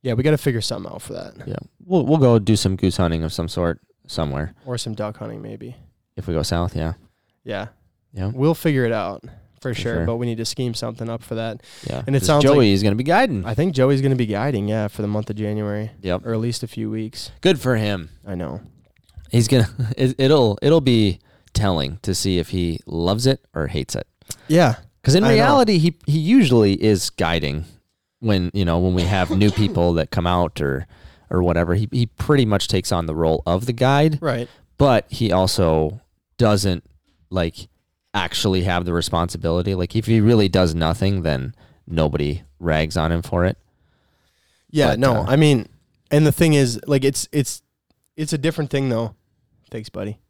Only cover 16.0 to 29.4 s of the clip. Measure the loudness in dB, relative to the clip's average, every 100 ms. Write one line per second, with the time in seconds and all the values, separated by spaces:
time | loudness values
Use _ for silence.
16 | -6 -4 -4 -4 -4 -6 -10 -8 -6 -6
17 | -8 -12 -16 -2 0 0 0 0 0 -4
18 | -8 -16 -12 -8 -8 -10 -16 _ _ _
19 | _ -20 -2 0 4 4 2 -2 -6 0
20 | -2 2 4 4 4 2 2 4 4 4
21 | 2 0 _ _ _ -2 0 0 -4 -6
22 | -6 -2 0 -2 -2 -2 -2 -4 -6 -4
23 | -2 0 0 -2 _ -6 -4 -4 -6 -8
24 | -10 _ _ -20 0 2 4 0 -10 _
25 | 2 4 4 4 4 4 4 4 2 -2
26 | -2 0 4 4 6 6 4 4 2 2
27 | 0 -4 -2 0 -2 -4 -8 -16 _ _
28 | _ _ -2 0 0 -2 0 2 2 0
29 | 0 0 0 2